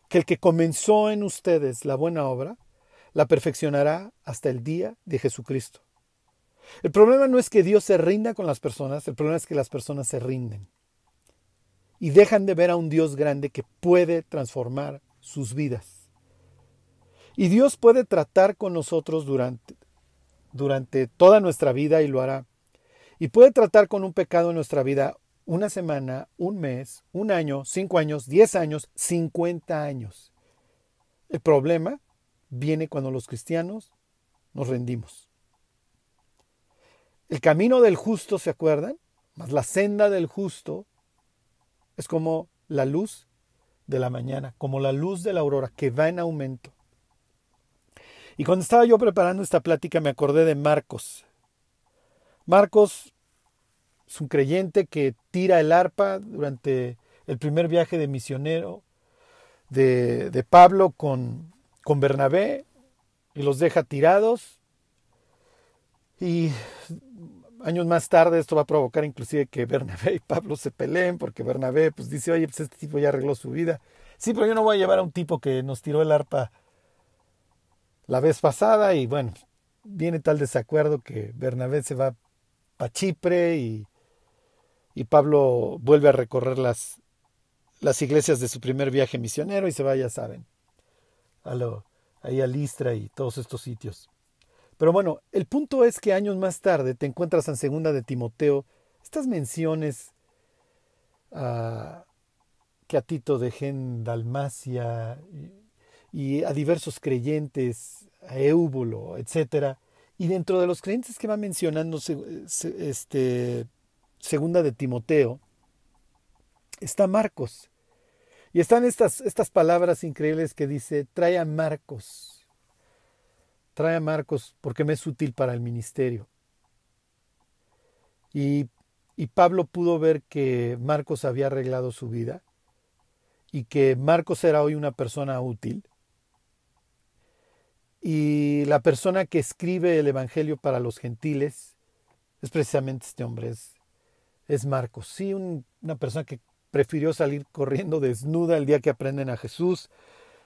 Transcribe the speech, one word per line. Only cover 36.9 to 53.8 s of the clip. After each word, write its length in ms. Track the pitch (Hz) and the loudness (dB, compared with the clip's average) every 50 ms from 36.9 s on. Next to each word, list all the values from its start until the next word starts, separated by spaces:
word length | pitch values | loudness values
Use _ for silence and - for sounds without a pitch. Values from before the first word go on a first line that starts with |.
| _ _ _ _ _ _ _ - | _ _ _ _ _ _ _ -8
El 120 | 165 131 | -6 2
camino 400 | - 160 151 165 208 247 254 254 | 4 4 4 4 4 4 6 6
del 140 | 240 208 175 | 6 6 4
justo, 420 | - - 220 220 - - - 202 | 2 -2 -4 -4 -4 -4 -6 -6
¿se 140 | 180 - 165 | -4 -4 -6
acuerdan? 460 | - - 160 156 151 143 165 240 311 - _ _ _ _ _ _ _ | -6 0 0 0 0 0 -2 -6 -10 -14 _ _ _ _ _ _ _
Mas 160 | - 170 123 | -16 -10 -4
la 120 | 143 143 - | -2 -2 -2
senda 460 | - - 190 202 208 208 208 208 208 | -2 0 0 0 0 2 2 2 2
del 180 | 196 185 170 | 2 0 -2
justo 580 | - - 196 196 180 - - - 156 151 185 208 _ _ _ _ _ _ _ _ _ _ _ _ _ _ _ _ _ _ _ _ _ - | -4 -6 -8 -8 -8 -8 -12 -12 -12 -12 -12 -14 _ _ _ _ _ _ _ _ _ _ _ _ _ _ _ _ _ _ _ _ _ -16
es 100 | - - | -16 -12
como 400 | - 170 160 160 160 160 160 175 _ _ _ _ | -6 -4 -4 -2 -2 -4 -4 -6 _ _ _ _
la 180 | - 156 139 131 | -6 -2 -2 -2
luz 420 | 135 143 175 214 - - - _ _ _ _ _ _ _ _ _ _ _ _ _ | 0 0 -2 -4 -4 -8 -18 _ _ _ _ _ _ _ _ _ _ _ _ _
de 100 | - 135 | -6 -4
la 120 | 127 127 123 | -4 -2 -4
mañana, 440 | 127 123 123 135 135 139 139 131 - | -4 -6 -8 -8 -8 -8 -10 -12 -12
como 220 | - 147 135 135 135 | -10 -8 -6 -4 -2
la 120 | 139 135 | -2 -2
luz 320 | 135 139 160 185 196 175 175 | -2 -2 -2 -4 -6 -4 -4
de 100 | 214 185 | -2 -2
la 60 | 170 | 0
aurora 320 | 151 143 139 139 135 123 _ | 0 0 0 -2 -4 -4 _
que 140 | - 151 131 | -4 -4 -2
va 200 | 117 143 156 165 | 0 0 0 0
en 100 | 175 175 | 0 -4
aumento. 520 | 170 165 160 147 135 131 131 - _ - _ _ _ _ _ _ _ _ _ _ _ _ _ _ _ _ _ _ _ _ _ _ _ _ _ - - - - - - - - | -6 -6 -6 -6 -8 -8 -10 -12 _ -20 _ _ _ _ _ _ _ _ _ _ _ _ _ _ _ _ _ _ _ _ _ _ _ _ _ -20 -20 -20 -20 -20 -20 -18 -8
Y 60 | - 143 | -6 0
cuando 200 | 165 185 185 165 | 0 0 0 2
estaba 220 | - 233 240 240 | 4 6 6 8
yo 120 | 240 226 | 8 6
preparando 460 | 208 240 208 175 202 175 180 190 190 190 | 6 6 2 2 2 2 2 0 -2 -4
esta 180 | - - 160 | 0 0 0
plática 380 | - 170 160 - - 160 - 160 | 2 2 -2 0 -2 -2 -2 0
me 100 | 151 143 | 0 0
acordé 360 | - - 147 143 143 160 165 | 0 0 0 4 4 6 6
de 100 | 160 147 | 4 4
Marcos. 680 | 143 143 151 151 147 - - - - - - - - _ _ _ _ _ _ _ _ _ _ _ _ _ _ _ _ _ _ _ _ _ _ _ _ - | 2 2 2 2 2 0 -6 -12 -12 -12 -12 -14 -16 _ _ _ _ _ _ _ _ _ _ _ _ _ _ _ _ _ _ _ _ _ _ _ _ -2
Marcos 680 | - 196 202 202 196 - 208 208 202 - - - - _ _ _ _ _ _ _ _ _ _ _ _ _ _ | 4 6 6 6 6 6 4 4 4 2 -12 -16 -20 _ _ _ _ _ _ _ _ _ _ _ _ _ _